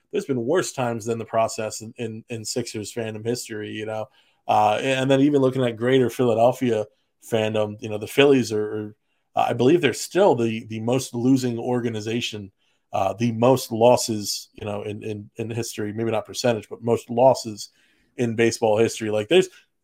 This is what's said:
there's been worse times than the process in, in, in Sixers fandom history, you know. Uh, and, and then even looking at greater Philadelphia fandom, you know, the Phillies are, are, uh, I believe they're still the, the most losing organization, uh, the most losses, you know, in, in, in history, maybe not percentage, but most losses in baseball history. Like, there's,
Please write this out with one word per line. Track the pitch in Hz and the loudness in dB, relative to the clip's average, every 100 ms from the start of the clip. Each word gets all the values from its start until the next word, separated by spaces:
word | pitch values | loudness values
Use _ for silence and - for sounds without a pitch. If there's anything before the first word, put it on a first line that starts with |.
| _ | _
there's | 208 202 | -8 -4
been | 127 117 | -4 0
worse | 175 - | -2 -2
times | - 123 117 110 | -4 -4 -4 -4
than | 117 | -6
the | 107 | -2
process | 113 110 - 107 - | 0 0 -2 -8 -8
in, | 110 - | -14 -10
in, | 113 110 - | -10 -10 -12
in | 113 | -12
Sixers | 107 127 117 110 101 | -8 -6 -6 -8 -10
fandom | 120 110 110 113 | -8 -8 -6 -6
history, | 117 - 107 104 | -6 -6 -10 -10
you | 107 107 | -10 -8
know. | 110 107 _ _ _ - | -8 -10 _ _ _ 0
Uh, | 107 107 110 | 4 4 2
and, | 131 131 | 0 0
and | 131 | 4
then | 135 | 4
even | 143 143 | 6 4
looking | 131 131 | 2 2
at | 123 107 | -2 0
greater | 120 131 120 | 2 4 4
Philadelphia | - 123 110 120 123 123 110 104 _ _ _ | 2 2 4 4 4 0 0 -4 _ _ _
fandom, | - 113 110 107 104 104 | -4 -2 0 0 -2 -4
you | 110 | -10
know, | 104 | -8
the | 107 | -2
Phillies | - 143 135 107 | 4 6 6 2
are, | 107 | -2
are, | 107 107 107 - _ _ _ 113 | -4 -6 -8 -12 _ _ _ -2
uh, | 113 | 0
I | |
believe | 120 123 170 | 2 4 4
they're | 135 | 2
still | - - 170 196 | -2 -4 2 4
the, | 123 117 110 110 | 4 0 -4 -8
the | 110 | -8
most | 113 131 135 | -2 -2 -4
losing | 117 127 135 123 117 | -2 2 2 0 -4
organization, | 120 123 117 107 107 117 - 107 95 _ _ _ _ | -4 -4 -4 -6 -6 -6 -6 -10 -14 _ _ _ _
uh, | 104 95 | -4 -4
the | 98 117 | -2 -2
most | 113 120 127 - | 2 4 4 0
losses, | 113 117 120 - 107 101 - - | 2 4 4 2 -6 -6 -8 -10
you | - 104 | -14 -10
know, | 104 | -10
in, | 107 107 | -10 -10
in, | 110 104 104 - | -10 -12 -14 -12
in | 110 | -8
history, | 117 117 - 104 | -6 -8 -8 -8
maybe | 104 113 | -4 -2
not | 110 - | -2 -4
percentage, | 95 123 110 - | -2 0 0 -4
but | - | -8
most | 113 113 - | 0 0 0
losses | 120 131 120 113 101 - _ _ _ _ - | 4 6 4 -2 -12 -14 _ _ _ _ -4
in | 120 113 | -2 2
baseball | 113 - 113 107 | 2 2 2 2
history. | 113 - 110 | 2 0 -4
Like, | 107 107 | -4 2
there's, | 180 185 - _ _ | 2 2 -6 _ _